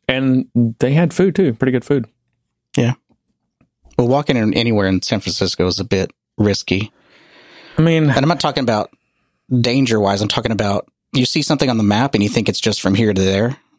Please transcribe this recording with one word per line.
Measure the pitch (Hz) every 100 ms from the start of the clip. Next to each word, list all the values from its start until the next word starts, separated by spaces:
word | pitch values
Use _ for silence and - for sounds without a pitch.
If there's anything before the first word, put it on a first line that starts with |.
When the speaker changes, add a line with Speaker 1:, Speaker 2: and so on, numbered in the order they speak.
| -
Speaker 1:
And | 131 135 131 - 120 117 113
they | 127
had | 147 170
food, | - 190 160
too. | 180
Pretty | 113 131
good | 127 -
food. | 143 113 _ _ _ _ _ _ -
Speaker 2:
Yeah. | 120 127 _ _ _ _ _ _ _ _ - -
Well, | 120
walking | 139 147 131
in | 107
anywhere | - 117 107 98
in | 92
San | - 107
Francisco | - - 95 - 92
is | 87
a |
bit | 98 95 92 _ _ -
risky. | 104 98 - 95 107 _ _ _ _ - - - - -
Speaker 1:
I |
mean | 165 160 151
Speaker 2:
And | 131
I'm | 139
not | 175
talking | 156 139
about | 127 107 - _ _ _ _ _ - 127
danger-wise. | 120 131 127 110 98 101
I'm | 107
talking | - 117
about | 107 101 101 - _ _
you | 139 123
see | 165
something | 143 139 135
on | 117
the |
map | 104 104 135
and | 107
you | 104
think | - 101
it's | 95
just | - 101
from | 95
here | 98 110
to | 95
there. | 95 95 117 127 _